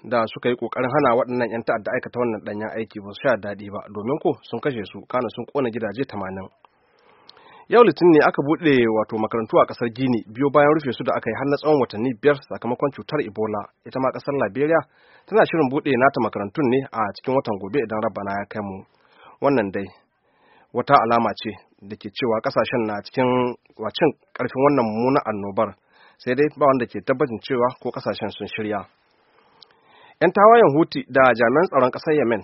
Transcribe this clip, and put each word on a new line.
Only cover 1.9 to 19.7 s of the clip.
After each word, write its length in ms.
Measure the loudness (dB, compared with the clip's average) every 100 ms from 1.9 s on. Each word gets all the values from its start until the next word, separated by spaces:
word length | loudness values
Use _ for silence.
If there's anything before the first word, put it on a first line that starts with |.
| -6
aikata 240 | -6 -4
wannan 220 | -4 -4
ɗanyen 260 | -8 -8 -8 -8
aiki 240 | -10 -12
ba 100 | -16 -6
su 40 |
sha 160 | -2 -2
daɗi 320 | -4 -12 -12
ba, 80 | -14 -12
domin 320 | -10 -6 -4
ko 160 | -4 -4
sun 160 | -8 -6
kashe 240 | -6 -6 -10
su, 80 | -14 -6
kana 200 | -4 -4
sun 140 | -8 -8
ƙona 240 | -4 -4
gidaje 320 | -4 -6 -6
tamanin. 480 | -8 -8 -10 -10 -14 _ _ _ _ _ _ _ _ _ _ -20 2
Yau 80 | 6
Litinin 320 | 6 6 6
ne 80 | 8
aka 220 | 6 2
buɗe, 320 | -2 0 2 4 4
wato, 240 | 2 -2 -4
makarantu 400 | -4 -4 0 2
a 100 | 2
ƙasar 220 | 0 -6 -4
Gini, 240 | -2 -2 -4
biyo 240 | -4 0
bayan 160 | 4 4 2
rufe 160 | -2
su 120 | -4 -4
da 80 | -4
aka 140 | -4
yi 40 | -4
har 80 | -2
na 80 | -2
tsawon 240 | 2 2
watanni 320 | 2 -2 -6 0
biyar 160 | 0 0
sakamakon 480 | -4 -10 -6 -2 -4
cutar 320 | -4 -6 -6
Ebola. 380 | -4 -4 -4 -4 -8 _ -12
Ita 120 | -4
ma 80 | -2
ƙasar 240 | -2 -6 -2
Liberia 440 | -2 -2 2 2 0 _ _ _
tana 240 | _ 2 2
shirin 240 | 2 0
buɗe 240 | 0 -2 2
nata 240 | 2 2
makarantun 480 | -2 -4 -6 -2 0
ne 120 | 0 -2
a 80 | -6 -6 -6
cikin 160 | -4 -2
watan 160 | -2 -6
gobe 160 | -4 -4
idan 240 | -4 -4
Rabbana 280 | -4 -6 -6 -6
ya 100 | -8
kai 80 | -10
mu. 240 | -10 -12 -16 _ _ _ -20 -4
Wannan 320 | 0 0 0